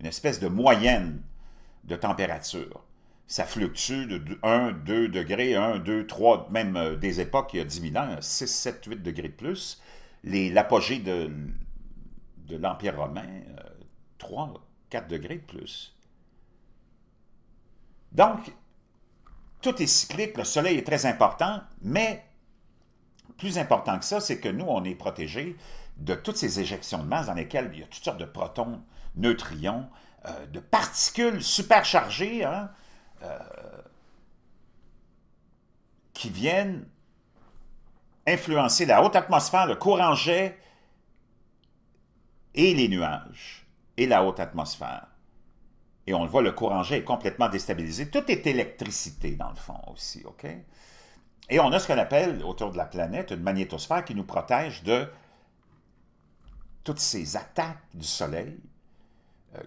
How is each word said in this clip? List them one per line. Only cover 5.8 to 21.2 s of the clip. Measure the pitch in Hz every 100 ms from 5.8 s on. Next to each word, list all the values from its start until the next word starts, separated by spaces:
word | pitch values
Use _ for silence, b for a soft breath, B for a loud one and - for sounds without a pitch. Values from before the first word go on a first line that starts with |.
| 85 107 104
trois, | - 117 101 -
même, | 110 101 90
euh, | 80 78
des | 95 85
époques, | 87 135 -
il | 87
y |
a |
dix | 76 82
mille | 80 92
ans, | 139 76
six, | - - 127
sept, | - 127 - 104
huit | 110
degrés | 87 78 78
de |
plus. | - 131 190 - - B B B B
Les, | - 95 92
l'apogée | 90 90 107 - -
de, | 92 90 78 76 71 - - - - - - - - - -
de | 82
l'Empire | 92 - 101 73
romain, | 73 87 98
euh, | 95 - - - - - - - -
trois, | - 117 151 92 - _ -
quatre | 117 82
degrés | 82 - 160
de |
plus. | - - - - - _ _ _ _ _ - _ _ - _ _ _ _ _ - _ - _ - - - -
Donc, | 160 220 214 - - - - _ _ _ _ - - - -
tout | 262 247
est | 143
cyclique, | - - 156 214 131
le |
soleil | 104 151 180 151
est | -
très | 147
important, | 131 110